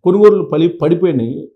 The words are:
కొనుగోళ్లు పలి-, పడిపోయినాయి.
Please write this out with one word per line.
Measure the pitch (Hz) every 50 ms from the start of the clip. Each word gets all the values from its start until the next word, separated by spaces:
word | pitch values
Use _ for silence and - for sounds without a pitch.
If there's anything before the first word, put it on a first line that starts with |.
| _
కొనుగోళ్లు | 180 180 202 208 208 202 190 160
పలి-, | - 151 151 165 175 170 -
పడిపోయినాయి. | 147 151 - 165 185 180 147 123 113 117 139 - - - _